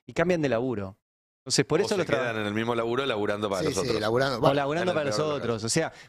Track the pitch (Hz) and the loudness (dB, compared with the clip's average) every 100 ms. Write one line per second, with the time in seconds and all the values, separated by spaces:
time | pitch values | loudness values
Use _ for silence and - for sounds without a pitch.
0 | - 120 170 175 143 113 127 107 95 - | -6 0 2 2 2 2 0 -4 -8 -12
1 | _ _ _ _ - 139 135 160 208 202 | _ _ _ _ -2 0 2 2 2 0
2 | 156 139 123 110 104 107 117 117 117 123 | 0 0 0 -2 -2 0 0 0 0 0
3 | 135 107 104 104 107 95 - 95 92 110 | 0 0 0 0 0 0 0 0 0 0
4 | 107 120 139 117 139 143 139 160 180 165 | 0 2 2 2 2 2 0 -2 -2 -2
5 | 143 107 151 143 113 113 113 160 156 - | -2 -2 -2 -4 -4 -4 -2 -2 -2 -6